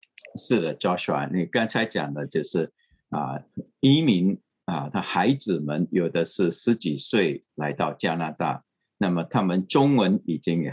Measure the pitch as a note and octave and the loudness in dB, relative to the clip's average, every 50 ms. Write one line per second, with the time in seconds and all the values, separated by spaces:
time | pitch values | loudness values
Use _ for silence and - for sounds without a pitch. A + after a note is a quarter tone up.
0 | _ _ _ - - - - - - - C3 G#2+ E2 D#2 C#2+ - - G2 F2+ F2 | _ _ _ -20 -20 -16 -12 -10 -2 0 0 0 2 -2 -4 -2 -2 -2 -2 0
1 | - - D#2+ C#2+ D2 C#2+ D#2 F#2 E2+ E2 - A#2 A2+ A2 - F2 E2 - - F2+ | -2 -2 -2 -2 -2 -2 -2 -2 -2 0 0 0 0 0 0 -2 -2 -2 -2 -4
2 | D2+ - C#3+ - - C#3+ - - D2 - - E2+ D#2+ - - _ _ _ _ _ | -4 -4 -6 -6 -8 -4 -4 -4 -4 -2 -2 -2 -2 -2 -6 _ _ _ _ _
3 | _ _ - D2+ D2 C2+ C2+ C#3 - _ _ - - - _ _ - C3+ C#3 D#3 | _ _ -6 -6 -4 -4 -6 -8 -12 _ _ -14 -14 -14 _ _ 4 6 6 6
4 | E3 C#3+ G#2 F3 F3 F#3+ G3+ - - _ _ _ _ - F2 D2+ C#2 C#2+ - G2 | 6 4 4 4 4 2 2 0 -6 _ _ _ _ -6 -6 -6 -6 -4 -6 -6
5 | E2+ - - F#2 F2+ A2 C#3 C#3 - A2 F#2 D2+ D2 D2 D2+ D#2 F2 - - F#2 | -6 -2 -2 0 2 2 2 0 0 -2 -2 -2 -2 -2 -2 -2 -2 0 2 0
6 | E2+ E2 - E2+ E2 - - - G2 E2+ E2 - - A#2+ A#2+ - - D#2+ D2 - | 0 2 0 0 -2 0 0 0 0 0 0 0 0 0 0 2 0 -2 -4 -4
7 | - - - A2 F#2 D#2 C#2+ - - _ _ - D2+ D2 C#2 - E2+ D#2 - - | -4 0 0 2 2 2 0 -4 -8 _ _ -6 -4 -4 -2 -2 -2 -4 -2 -2
8 | - F2 E2 E2 D#2+ D#2 D2+ - E2 D#2 C2+ - - _ _ _ _ _ _ _ | -4 -2 -2 -2 -4 -6 -4 -4 -4 -4 -4 -4 -8 _ _ _ _ _ _ _
9 | G2+ F#2 F2+ E2+ E2 - - B2 G2+ F#2 F2 F#2 F#2 - - D3 C#3 C#3+ C#3+ B2+ | -2 0 0 0 -2 0 0 0 2 2 2 0 0 2 2 4 4 6 4 4
10 | G2+ F#2 G2 G2+ - - E2 D2 - - E2 E2+ D#2 C#2+ | 4 4 2 2 0 -2 -6 -4 -2 -2 0 0 -2 -2